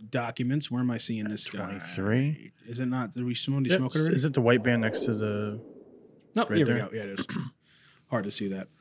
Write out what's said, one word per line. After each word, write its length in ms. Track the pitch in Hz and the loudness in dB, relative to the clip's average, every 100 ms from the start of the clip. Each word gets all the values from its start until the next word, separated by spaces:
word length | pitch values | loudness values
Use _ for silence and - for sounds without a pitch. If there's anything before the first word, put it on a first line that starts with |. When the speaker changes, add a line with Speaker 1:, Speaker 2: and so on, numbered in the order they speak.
| 110 | -4
Speaker 1:
documents. 600 | 127 117 120 123 143 139 | -4 -4 -2 -2 -2 -2
Where 80 | 123 | -2
am 100 | 127 | -2
I 100 | 117 | -2
seeing 260 | - 113 107 | -4 -4 -4
this 240 | 104 - | -6 -8
guy? 160 | 101 90 | -8 -8
Speaker 2:
Twenty-three? 880 | 98 - 90 98 120 143 151 - _ 113 | -8 -8 -2 2 4 4 0 -8 _ -12
Speaker 1:
Is 140 | 120 | -6
it 60 | 127 | -2
not? 260 | 127 117 | -2 -4
Did 140 | 123 123 | -4 -4
we, 100 | 117 | -2
someone 300 | - 139 131 | 0 0 4
Speaker 2:
Yep, 120 | 185 | 2
Speaker 1:
smoke 180 | 127 160 | 2 2
it 40 | |
already? 160 | 160 156 | 2 2
Speaker 2:
is 80 | |
it 100 | 147 | 2
the 80 | 139 | 4
white 220 | 117 120 | 6 6
band 200 | 120 117 | 6 4
next 200 | 110 - | 2 0
to 100 | - | 0
the 480 | 107 107 104 104 107 - - - - - - _ | 0 0 -2 -2 -6 -10 -18 -20 -20 -20 -20 _
Speaker 1:
Nope, 160 | 220 - | -2 2
Speaker 2:
right 80 | - | 4
Speaker 1:
here 60 | 127 | 4
Speaker 2:
there? 100 | 120 | 2
Speaker 1:
we 60 | |
go. 80 | 98 | 0
Yeah, 80 | 110 101 | -6 -8
it 80 | 95 | -8
is. 60 | - - - - _ | -6 -6 -8 -12 _
<clears throat> 400 | _ _ _ _ | _ _ _ _
Hard 140 | 120 | -4
to 80 | 101 | -2
see 160 | - 101 | -4 -4
that. 220 | 95 95 _ | -4 -8 _